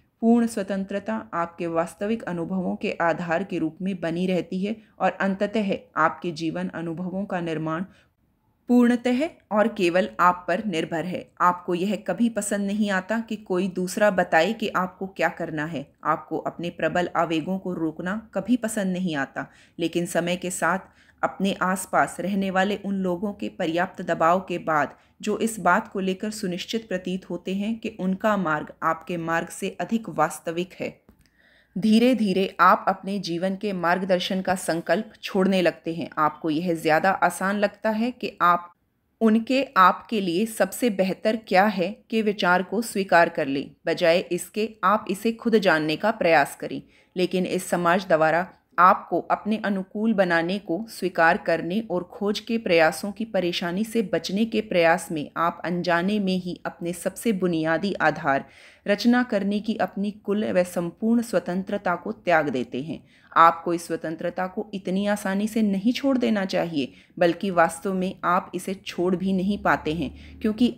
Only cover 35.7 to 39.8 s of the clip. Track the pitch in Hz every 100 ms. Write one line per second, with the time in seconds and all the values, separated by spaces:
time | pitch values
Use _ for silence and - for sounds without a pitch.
35.7 | - 165 165 - - 151 - 160 151 180
36.7 | 165 156 160 190 185 175 - 190 202 202
37.7 | - 220 214 240 247 208 - 175 175 -
38.7 | _ _ _ _ _ 226 226 220 262 277
39.7 | 190